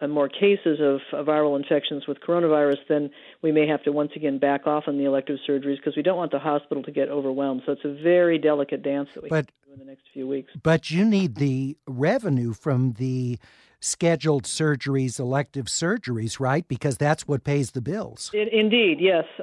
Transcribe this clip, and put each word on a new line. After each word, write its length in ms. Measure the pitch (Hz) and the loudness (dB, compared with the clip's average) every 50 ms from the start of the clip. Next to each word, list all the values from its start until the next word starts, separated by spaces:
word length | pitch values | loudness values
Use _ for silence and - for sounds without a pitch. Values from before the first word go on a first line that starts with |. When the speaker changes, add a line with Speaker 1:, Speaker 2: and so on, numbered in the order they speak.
| 143 | -6
Speaker 1:
more 220 | 143 151 147 143 135 | -2 0 0 0 0
cases 520 | - - 202 202 202 196 - 170 151 147 | 0 2 4 4 4 4 2 0 2 2
of, 200 | 151 139 139 135 - - - 143 | 2 2 2 0 -2 -6 -8 -6
of 80 | 147 | -2
viral 320 | 151 151 151 151 147 143 139 | 0 2 2 2 2 2 0
infections 480 | 139 - - 117 - - 151 143 - | 0 0 0 0 0 -2 -6 -6 -6
with 140 | - 143 - | -8 -8 -6
coronavirus, 560 | - - 170 175 170 160 151 151 147 143 139 - - - | -2 -2 0 2 4 4 4 4 4 2 2 0 -2 -2
then 200 | 156 147 147 143 - - - - - _ | -2 0 -2 -4 -10 -14 -20 -20 -10 _
we 120 | - 160 151 | -2 2 4
may 140 | 156 151 | 4 4
have 160 | 151 151 143 - | 2 2 0 0
to 80 | 147 143 | 0 0
once 200 | 147 147 151 - | 0 0 -2 -4
again 220 | 156 156 147 139 135 | -4 -4 -2 -2 2
back 280 | 143 139 139 139 - | 2 2 2 2 0
off 180 | 156 147 151 151 | 0 -2 0 -2
on 120 | 156 143 143 | -2 -2 0
the 60 | 139 | 0
elective 340 | 139 135 135 135 - 143 135 - - | 2 0 0 0 -2 -6 -6 -2 -2
surgeries 340 | 143 139 135 143 139 139 - | -2 -2 0 -2 -4 -4 -4
'cause 140 | 151 139 | -4 -2
we 60 | 147 147 | 0 0
don't 160 | 180 190 180 | 0 0 0
want 120 | 170 151 | -2 -2
the 80 | - 139 | -4 -2
hospital 440 | 123 160 147 147 - - 147 139 123 | -2 0 -2 -2 -2 -4 -8 -8 -8
to 80 | - | -6
get 180 | 147 - - 139 | -4 -2 -2 -2
overwhelmed. 540 | 143 147 135 135 131 135 139 139 131 127 - | -2 -4 -2 -2 -2 -2 -2 -2 -2 -4 -4
So 80 | - 143 | -4 -4
it's 120 | - - | -4 -4
a 180 | 147 143 143 156 | -8 -6 -2 2
very 340 | 170 175 180 175 170 165 | 4 4 6 6 4 4
delicate 460 | 156 143 151 151 147 139 - 147 131 - | 2 2 2 2 2 0 -2 -4 -6 -4
dance 260 | 143 139 143 143 - - | -4 -4 -4 -4 -8 -10
that 80 | - - | -14 -8
we 80 | 147 | -2
Speaker 2:
But 60 | 160 | -2
Speaker 1:
have 100 | 156 143 | -2 -2
to 60 | - _ _ _ | -4 _ _ _
do 60 | 139 139 | _ -20
in 60 | 135 | -20
the 80 | 135 | -20
next 180 | 135 135 - _ _ - | -20 -20 -20 _ _ -12
few 160 | 139 131 131 | -10 -6 -6
weeks. 240 | 139 135 131 - - 135 - | -6 -6 -6 -10 -10 -4 0
Speaker 2:
But 280 | 165 165 156 - - | 2 2 2 0 0
you 160 | 156 175 208 | 0 2 2
need 300 | 226 208 196 190 156 110 | 4 4 2 2 0 -2
the 420 | - 143 139 131 131 135 135 151 _ - | -2 0 0 0 -2 -4 -6 -8 _ -12
revenue 680 | - 131 123 139 165 233 269 233 185 139 123 120 117 107 | -10 -4 0 0 2 2 0 0 0 0 0 0 -2 -4
from 400 | - - 156 135 123 131 131 113 104 | -4 -2 -2 0 2 2 0 -2 -2
the 400 | 127 131 127 131 127 123 123 - _ - _ _ _ _ _ _ - | -4 -4 -4 -2 -4 -4 -6 -8 _ -16 _ _ _ _ _ _ -8
scheduled 600 | - - - 175 170 165 160 - 156 147 139 - | -6 -4 0 2 2 2 2 2 2 2 2 0
surgeries, 760 | - - - 160 151 147 131 - 139 139 135 131 127 113 - | -4 -4 -2 0 0 0 0 -2 -2 0 0 0 -2 -4 -4
elective 460 | 135 123 131 143 147 - - 139 120 | -4 -2 -2 -2 -2 -4 -6 -8 -6
surgeries, 760 | - - - 165 170 214 247 - 131 120 110 110 113 - - | -4 -4 -2 0 0 -2 -2 -4 -4 -4 -4 -4 -4 -4 -2
right? 300 | 135 127 135 160 170 - | 0 0 0 0 0 -2
Because 300 | 131 110 - 147 123 - | -4 -2 -2 -2 0 0
that's 280 | 147 147 160 - - | 2 2 0 0 -2
what 180 | - 147 131 - | -4 -4 -2 0
pays 260 | 143 143 143 135 - | 0 0 0 0 -2
the 100 | - 135 | -4 -6
bills. 500 | 113 135 180 220 208 113 113 - - - - | -6 -6 -6 -6 -6 -8 -12 -14 -10 -6 -2
Speaker 1:
It, 180 | 208 214 226 214 | -2 -2 2 2
indeed, 480 | 220 214 214 220 240 226 180 156 143 | 4 4 4 4 4 4 4 4 4
yes. 240 | 175 190 185 165 151 - - - | 4 4 4 4 2 -2 -6 -12